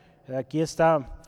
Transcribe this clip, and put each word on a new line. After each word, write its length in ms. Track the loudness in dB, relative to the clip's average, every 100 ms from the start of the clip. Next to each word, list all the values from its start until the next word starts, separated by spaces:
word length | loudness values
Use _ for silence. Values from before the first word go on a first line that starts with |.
| _ _ -10 -8
Aquí 240 | -4 -4
está 600 | -4 2 4 4 -2 -14